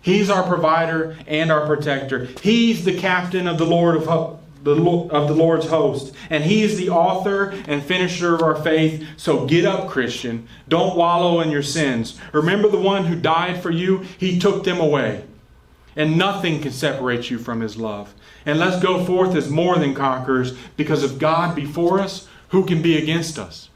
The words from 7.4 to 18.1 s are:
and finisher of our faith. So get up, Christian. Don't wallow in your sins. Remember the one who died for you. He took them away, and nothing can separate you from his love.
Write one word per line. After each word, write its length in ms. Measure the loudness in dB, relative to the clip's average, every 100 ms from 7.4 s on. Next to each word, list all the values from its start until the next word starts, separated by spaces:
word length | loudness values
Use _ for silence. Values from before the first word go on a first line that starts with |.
| -2 -6 -6
and 160 | -6
finisher 500 | -2 0 0 -2 0
of 80 | 2
our 140 | 2 2
faith. 480 | 2 2 2 0 -12 -8
So 300 | -2 0 2
get 180 | 2
up, 260 | 2 0 -4
Christian. 580 | -4 -4 -4 -8 -8 -10 -20 -2
Don't 280 | 0 2 2
wallow 440 | 2 4 2 2
in 120 | 0
your 100 | -2
sins. 580 | -2 -2 0 -2 -4 -10 -4
Remember 360 | 0 2 2 2
the 120 | 2
one 260 | 2 0 0
who 100 | 0
died 460 | 0 0 -2 -4
for 80 | -2
you. 360 | -2 0 0 -2 -6
He 220 | -2 2
took 240 | 2 0
them 160 | -2 0
away, 440 | 2 2 0 -4 -12 -20 -20 -20 _ _ -16 -2
and 220 | 0 2
nothing 440 | 0 0 -2 -2
can 100 | -4
separate 580 | -4 -4 -2 -2 -4 -4
you 80 | -8
from 240 | -6 -6
his 160 | -6 -6
love. 360 | -8 -8 -12